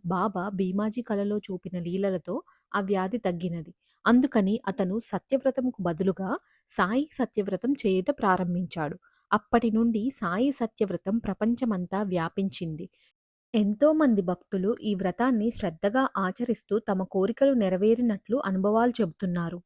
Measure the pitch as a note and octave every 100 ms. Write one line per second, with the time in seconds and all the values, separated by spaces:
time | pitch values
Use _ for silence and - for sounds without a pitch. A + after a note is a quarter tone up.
0 | E3+ F3+ G#3 F#3+ F#3+ F#3+ F#3 G3 G#3+ B3
1 | A#3 G3+ G3+ G#3 - F#3 F3+ F3+ E3+ F#3+
2 | G3 F#3 F3 A#3+ - _ _ G3+ G3 G3
3 | F#3 A#3 F#3+ F3 F3 E3+ D#3+ - _ _
4 | - A#3+ C#4 A3+ F#3+ A3 - F#3 F#3 G#3+
5 | - F#3+ - C4+ C4+ B3+ B3+ - F3+ E3
6 | F#3+ F#3 F#3+ D#4+ _ _ - - F#3 B3
7 | D4+ - A#3 - G3 F#3 B3 C#4 G#3 F#3
8 | F#3 C#4 G3+ F#3 F3+ F3 F3+ F3 D3 F#3+
9 | _ _ - G#3+ - A#3+ A3+ G#3+ A#3 A3
10 | A#3+ - F3+ F#3 C#4 C4+ A3+ - G3 F3
11 | - A3+ - F#3+ G#3+ A#3+ A#3+ F#3+ F3+ G3
12 | G#3 F3+ E3 - G3 - E3 D#3 F#3 _
13 | _ _ _ _ _ A3+ G#3 G#3+ D4 D#4
14 | D4 G#3 F3+ F3+ _ F#3+ F#3+ B3 G#3+ F#3+
15 | F#3+ F3+ B3 A#3 A3 - F#3+ D#3+ G3+ B3
16 | C4+ - F#3 - B3 G#3+ - G#3 - F#3+
17 | F#3 F#3+ G3 A#3 C4+ B3+ F#3+ F3+ G#3 A3+
18 | A#3+ G3+ - A#3+ G3 F#3+ G3+ A3 A#3+ A#3
19 | F#3 - F#3 F3 E3+ F3